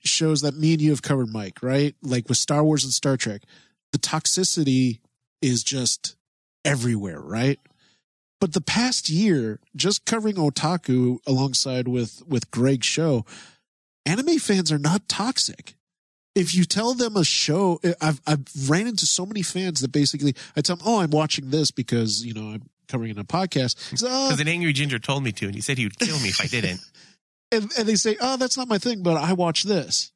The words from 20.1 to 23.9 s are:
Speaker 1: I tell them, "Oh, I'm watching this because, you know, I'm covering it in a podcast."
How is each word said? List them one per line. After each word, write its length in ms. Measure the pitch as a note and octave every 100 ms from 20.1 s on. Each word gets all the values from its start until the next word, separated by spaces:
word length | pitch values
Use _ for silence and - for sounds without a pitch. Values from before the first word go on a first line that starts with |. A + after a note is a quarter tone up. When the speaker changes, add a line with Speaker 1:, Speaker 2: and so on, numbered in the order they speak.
| D3+ C#3+ C3 - -
Speaker 1:
I 40 |
tell 160 | D3 F3
them, 100 | G#3+
"Oh, 140 | A3+
I'm 100 | E3
watching 400 | D3+ D#3 - C3+
this 220 | D3 D#3
because, 520 | - A2 A#2+ A2 G#2+
you 80 | A#2
know, 180 | G#2+ G#2+
I'm 100 | A2 - _ _
covering 240 | C3 A2+
it 60 | G#2+
in 40 |
a 40 |
podcast." 720 | G2+ E3 F#3 D3 B2+ - -